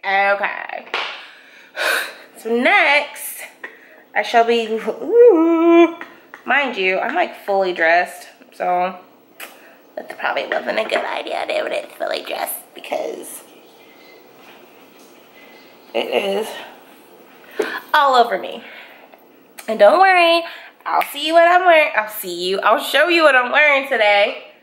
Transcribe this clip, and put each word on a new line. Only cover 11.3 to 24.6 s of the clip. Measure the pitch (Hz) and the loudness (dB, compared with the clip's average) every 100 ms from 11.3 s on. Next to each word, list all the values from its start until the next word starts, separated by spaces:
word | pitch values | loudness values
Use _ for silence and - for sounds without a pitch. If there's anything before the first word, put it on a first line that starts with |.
| - - | -8 -6
to | |
do | - - | -6 -4
it | - - | -8 -10
fully | - - 73 | -10 -8 -8
dressed | - - - - - | -8 -10 -8 -10 -16
because | - - - - - - - - - - - - - - - - - - - - - - - - - _ - - - - - - | -20 -12 -8 -8 -12 -16 -18 -20 -20 -20 -20 -20 -20 -20 -20 -20 -20 -20 -20 -20 -20 -20 -20 -20 -20 _ -20 -20 -20 -20 -20 -12
it | 113 127 | -10 -4
is | 123 101 98 - - - - - - _ - - - - - - - - | -4 -4 -6 -8 -12 -16 -20 -20 -20 _ -20 -20 -20 -20 -8 -8 -8 -2
all | 302 277 | 0 2
over | 254 233 190 | 2 2 -2
me. | - - - - - - - - _ _ _ - - | -8 -14 -18 -20 -20 -20 -20 -20 _ _ _ -18 -8
And | 220 | 4
don't | - 311 | 6 8
worry, | 381 359 339 339 330 - - _ | 4 6 4 2 -2 -14 -20 _
I'll | - 156 | -4 -2
see | - 277 311 | -2 -6 2
you | |
what | 330 339 | 4 6
I'm | 359 | 4
wearing. | 370 320 302 233 | 6 4 4 -2
I'll | 214 | -6
see | - 190 175 180 | -10 -10 -6 -4
you. | 190 | 0
I'll | - 254 | 2 0
show | 269 269 330 | 0 0 2
you | 339 | 4
what | 311 | 4
I'm | 262 247 | 4 2
wearing | 262 302 269 269 | 2 2 2 -2
today. | 247 208 202 214 - - _ | 0 2 2 2 -4 -16 _